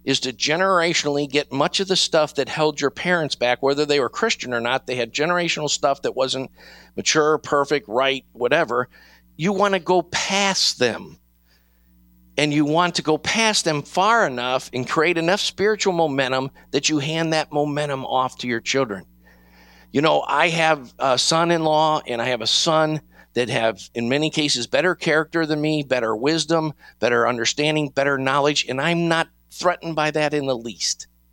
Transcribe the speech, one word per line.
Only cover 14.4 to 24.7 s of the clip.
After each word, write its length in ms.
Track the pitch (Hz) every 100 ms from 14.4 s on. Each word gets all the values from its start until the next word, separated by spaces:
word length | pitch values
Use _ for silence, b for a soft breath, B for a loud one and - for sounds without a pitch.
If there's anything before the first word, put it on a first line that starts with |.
| 123 127 -
and 160 | 123 117
create 280 | 165 160 165
enough 240 | 165 202
spiritual 540 | - - 202 208 196
momentum 560 | 170 160 135 127 131 139 B B
that 180 | 143 -
you 100 | 151
hand 340 | 143 160 165
that 200 | 160 147
momentum 520 | 147 147 143 147 135
off 320 | 127 127 127 -
to 80 | 123
your 140 | 120
children. 460 | - 135 123 95 - - b b b b b b b
You 120 | 135
know, 200 | 156 147 -
I 220 | 143 170
have 420 | 165 160 147 120 -
a 200 | 135 123
son-in-law 840 | - 165 170 170 156 151 156 156 -
and 140 | 120
I 60 | 123
have 160 | 120
a 40 | 110
son 540 | - 170 156 156 156 - b b
that 140 | 120 120
have, 320 | 117 113 95 -
in 140 | 120 117
many 220 | 143 156
cases, 360 | 156 147 120
better 280 | 117